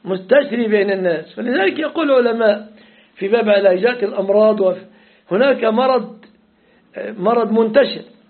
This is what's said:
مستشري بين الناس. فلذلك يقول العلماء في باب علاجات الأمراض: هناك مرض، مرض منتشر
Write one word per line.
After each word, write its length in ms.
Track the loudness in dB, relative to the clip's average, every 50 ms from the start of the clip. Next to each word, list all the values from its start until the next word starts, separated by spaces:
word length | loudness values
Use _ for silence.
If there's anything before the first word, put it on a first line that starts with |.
| -6
مستشري 640 | -6 -8 -8 0 2 2 2 2 0 -4 -4 -2 0
بين 220 | 0 0 0 0
الناس. 440 | -2 -2 -2 -2 -2 -2 -6 -12 -12
فلذلك 440 | -8 -6 -4 -2 0 0 -2 -2 -2
يقول 320 | -8 -6 -4 -4 0 2
العلماء 580 | 2 2 2 0 0 2 2 2 0 0 -6 -16 -20 -20 -20 _ _ _ _ _ _
في 140 | -8 -2 0
باب 200 | 0 0 2 2
علاجات 540 | 2 4 4 2 2 2 0 -2 0 -2
الأمراض: 760 | -4 -4 -4 -4 -2 0 2 4 4 4 2 2 0 0 0 -4 -10 -20 _ _ _ _ _ _ _ _
هناك 340 | -2 0 2 2 0 0 0
مرض، 600 | 0 0 2 0 2 0 -2 -4 -6 -16 -20 -20 _ _ _ _ _ _ _ _ _ _ _ _ _ _ -12
مرض 540 | -12 -12 -10 -4 -2 0 0 0 0 0
منتشر 500 | 0 0 0 2 2 2 2 2 -2 -12 -16 -18 _ _ _